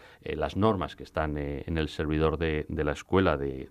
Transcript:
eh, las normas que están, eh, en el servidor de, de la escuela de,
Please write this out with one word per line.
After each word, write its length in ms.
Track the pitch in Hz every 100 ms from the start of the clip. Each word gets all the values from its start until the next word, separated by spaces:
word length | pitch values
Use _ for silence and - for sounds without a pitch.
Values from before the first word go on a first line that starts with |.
| - -
eh, 140 | - 76
las 200 | 73 92
normas 380 | 110 98 73
que 80 | -
están, 340 | 69 - 78 73
eh, 280 | 71 69 -
en 120 | 80
el 100 | 76
servidor 500 | - 78 76 78 76
de, 260 | 80 78 -
de 160 | 78
la 80 | 73
escuela 440 | 71 - 92 92 73
de, 300 | 69 65 -